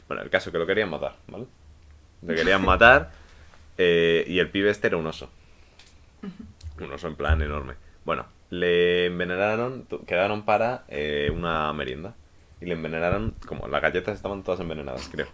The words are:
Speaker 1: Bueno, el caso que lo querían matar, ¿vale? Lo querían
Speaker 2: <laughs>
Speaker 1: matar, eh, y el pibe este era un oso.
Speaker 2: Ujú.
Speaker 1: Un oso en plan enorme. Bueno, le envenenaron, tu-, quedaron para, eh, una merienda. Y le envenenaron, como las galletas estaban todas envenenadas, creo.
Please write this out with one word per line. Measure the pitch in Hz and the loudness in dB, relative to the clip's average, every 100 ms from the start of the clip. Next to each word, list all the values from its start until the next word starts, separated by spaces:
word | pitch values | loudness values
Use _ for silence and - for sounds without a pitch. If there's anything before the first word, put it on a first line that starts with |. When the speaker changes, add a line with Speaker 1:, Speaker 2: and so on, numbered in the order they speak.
| - | -10
Speaker 1:
Bueno, | - | -8
el | 55 | 0
caso | 95 95 | 0 0
que | 85 | -2
lo | 82 | 0
querían | 98 104 | 0 0
matar, | 73 69 - - | -4 -6 -8 -16
¿vale? | 95 131 - - - - - - - | -14 -14 -16 -20 -20 -20 -20 -20 -16
Lo | 85 80 | -4 0
querían | 82 95 92 | 4 4 4
Speaker 2:
<laughs> | |
Speaker 1:
matar, | 92 117 139 160 - - - - - - - | 8 10 8 4 -12 -20 -20 -20 -20 -18 2
eh, | 90 85 85 82 - | 4 6 4 2 0
y | 87 | 0
el | 80 | 0
pibe | 98 101 | 2 0
este | 101 117 | 2 0
era | 90 | -2
un | 78 | -4
oso. | - 67 - - - - - - - - - | -8 -14 -18 -20 -20 -20 -20 -20 -20 -20 -16
Speaker 2:
Ujú. | 196 - - - - 76 80 | -16 -14 -18 -16 -16 -12 -12
Speaker 1:
Un | |
oso | 71 82 | -8 -8
en | 73 | -4
plan | 71 80 | 0 2
enorme. | 76 73 65 - - - - | 0 -4 -8 -12 -18 -12 -4
Bueno, | 76 - - _ | -4 -6 -16 _
le | 90 87 87 87 87 90 | -2 2 4 4 4 0
envenenaron, | 87 87 90 104 110 123 127 - | 0 -2 0 0 0 -2 -6 -10
tu-, | - - | -12 -2
quedaron | 90 98 107 104 | 0 0 0 2
para, | 104 113 127 - | 2 2 -2 -8
eh, | 71 76 73 73 | -6 -2 -2 -2
una | 82 85 80 76 | -2 -2 0 -2
merienda. | 76 67 65 92 - - - - - | -2 -6 -8 -12 -16 -20 -20 -20 -12
Y | 87 | -6
le | |
envenenaron, | 85 80 80 87 98 110 - - | -6 -4 -2 0 0 -2 -6 -12
como | - - | -10 -4
las | 71 | 0
galletas | 78 87 90 104 | 0 0 -4 -6
estaban | - 98 | -6 -6
todas | 95 90 | -4 -4
envenenadas, | 85 78 69 64 - | -4 -6 -8 -10 -8
creo. | 78 71 | -8 -8